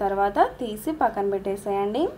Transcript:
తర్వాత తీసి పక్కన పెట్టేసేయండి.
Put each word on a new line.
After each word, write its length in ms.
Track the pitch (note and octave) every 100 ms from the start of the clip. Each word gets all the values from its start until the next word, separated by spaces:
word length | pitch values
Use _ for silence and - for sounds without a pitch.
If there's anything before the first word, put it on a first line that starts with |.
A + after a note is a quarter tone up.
తర్వాత 340 | G3 G3 G3+ G3+ B4 -
తీసి 300 | A#3+ G#3+ D#4 D#4
పక్కన 220 | B3 A3 G3
పెట్టేసేయండి. 720 | G3 G3 G3 G#3 G3 G3+ A3+ F#4